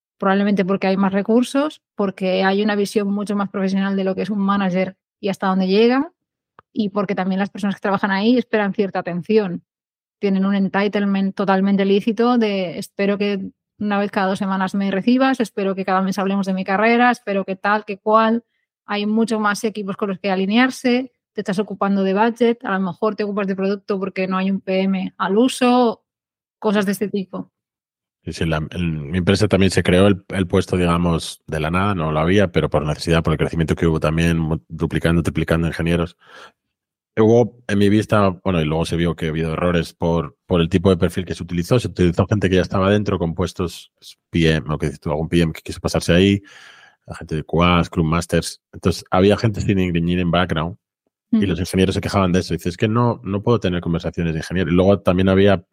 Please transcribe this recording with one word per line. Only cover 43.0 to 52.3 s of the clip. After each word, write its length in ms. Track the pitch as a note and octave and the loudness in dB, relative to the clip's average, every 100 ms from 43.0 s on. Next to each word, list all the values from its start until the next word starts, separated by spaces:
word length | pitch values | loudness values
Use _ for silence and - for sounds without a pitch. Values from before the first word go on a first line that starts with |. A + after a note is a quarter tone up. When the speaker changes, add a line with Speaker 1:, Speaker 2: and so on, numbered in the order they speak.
| G2+ F#2 | 0 -2
Speaker 2:
con 160 | E2+ | -4
puestos, 580 | E2 F2 - F2 - - _ | -4 -6 -4 -8 -8 -20 _
pues, 200 | - - _ | -20 -20 _
P 240 | E2 D#2+ | 0 2
M, 140 | D#2 D2 | 2 -2
lo 80 | D2+ | -4
que 100 | D#2 | -4
dices 140 | - | -6
tú, 100 | E2 | -6
algún 180 | D2+ D#2+ | -4 0
P 120 | E2+ | 0
M 120 | E2 | 0
que 100 | D2+ | -2
quiso 180 | - E2 | -12 -8
pasarse 320 | E2+ E2 - | -4 -2 2
ahí, 300 | F2 G2 G2+ - - - - - _ - | 4 4 2 -2 -20 -20 -20 -20 _ -18
la 80 | |
gente 220 | - E2 D#2 | -16 -10 -8
de 80 | |
Q 180 | - D#2+ | -2 2
A, 220 | F2 F2 | 4 4
Scrum 240 | D#2+ - D#2+ | 2 0 0
Masters. 520 | E2+ - E2+ - - _ | 0 0 -2 -2 -10 _
Entonces, 320 | E2+ F#2+ - - | -4 -2 -2 -2
había 260 | F#2 G2 G2+ | 4 4 4
gente 240 | A2+ G2+ | 0 -2
sin 180 | - G2 | -2 0
engineering 520 | F#2 E2+ E2+ F2+ F2 | 0 0 0 0 0
background 460 | E2+ F2 D#2+ D#2+ A2 _ _ _ _ - | 0 0 -2 -4 -8 _ _ _ _ -4
y 40 | A3 G2+ | -2 0
Speaker 1:
Mm. 20 | |
Speaker 2:
los 120 | E2+ | -2
ingenieros 340 | F2+ F#2 F#2 | -2 2 2
se 60 | G2 | 0
quejaban 320 | - G2+ F#2 | -2 0 2